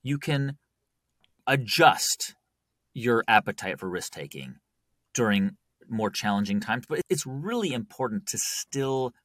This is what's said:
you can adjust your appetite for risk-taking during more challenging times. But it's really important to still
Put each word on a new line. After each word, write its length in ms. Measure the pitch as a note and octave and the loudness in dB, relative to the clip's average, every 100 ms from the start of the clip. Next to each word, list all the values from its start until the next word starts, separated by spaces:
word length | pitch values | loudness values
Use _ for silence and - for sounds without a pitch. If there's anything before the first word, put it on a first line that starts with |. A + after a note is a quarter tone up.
you 140 | B2+ C#3+ | -6 -4
can 400 | D#3 C#3 C#3 C#3+ _ _ _ _ _ _ _ _ - | -2 -2 -2 -6 _ _ _ _ _ _ _ _ 0
adjust 880 | C#3 A2 - D#3+ - - - - - _ _ _ _ _ | 0 2 8 8 8 0 -4 -6 -12 _ _ _ _ _
your 280 | B2+ A#2 A2+ A2+ | -4 2 2 6
appetite 500 | A2 G#2 G2 F#2+ E2+ | 4 4 -6 -6 -6
for 100 | F#2+ | -6
risk-taking 680 | F2 - - C#2+ C#2 C2 C2 _ _ _ _ _ | -6 -8 -12 -12 -12 -14 -16 _ _ _ _ _
during 420 | - A2 G2+ G2 - _ _ - | 0 2 4 2 -4 _ _ -8
more 220 | A2+ G#2+ | -2 -2
challenging 480 | - G#2 G2+ G2+ G2+ | -2 -2 0 0 -2
times. 260 | G#2+ B2 - | -2 -4 -4
But 120 | E3 - | -6 -2
it's 160 | E3 | -4
really 480 | C3 C3+ F3+ A#3+ F#3+ | -4 -8 -4 -2 -2
important 540 | B2 G#2 - B2+ G#2 - | -4 -8 -6 -4 -4 -6
to 120 | G#2+ | -6
still 760 | - - - C3+ C3+ C3 B2+ - | -6 -6 -6 -4 -2 0 -2 -6